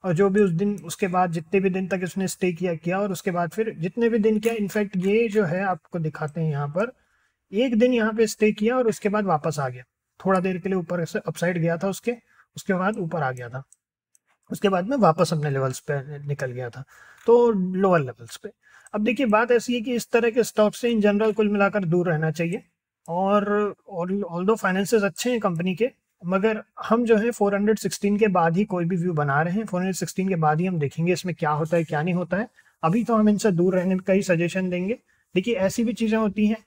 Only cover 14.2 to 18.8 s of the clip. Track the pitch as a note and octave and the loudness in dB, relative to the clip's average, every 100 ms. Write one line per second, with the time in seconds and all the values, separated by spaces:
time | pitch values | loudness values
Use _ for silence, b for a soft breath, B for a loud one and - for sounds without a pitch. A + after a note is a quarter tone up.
14.2 | _ _ _ G3 G3+ F#3 F#3+ C#4 F#3+ D#3+ | _ _ _ -2 0 0 0 4 4 4
15.2 | E3+ D#3+ D3 C3+ C3+ B2+ - C#3+ C3+ C#3+ | 0 0 -2 -2 -2 -4 -6 -6 -6 -12
16.2 | D3 C#3+ B2+ B2 A#2+ B2+ C3+ B B B | -8 -6 -6 -6 -10 -12 -20 B B B
17.2 | - A#3+ A#3+ G#3 F#3 F#3 G3 E3+ B2+ A#2 | 4 6 6 2 -2 0 4 2 0 -10
18.2 | A#2 - G3+ _ b b | -18 -16 -18 _ b b